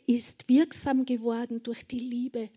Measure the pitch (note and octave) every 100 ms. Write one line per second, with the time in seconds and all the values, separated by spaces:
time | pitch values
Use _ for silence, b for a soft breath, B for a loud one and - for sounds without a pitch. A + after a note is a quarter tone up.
0 | - A#3+ - - - B3+ D#4+ - C#4 C4
1 | C4 A#3+ A#3 A#3 A#3+ A3+ A#3 A#3 - B3
2 | B3 A#3+ B3 A#3 G#3+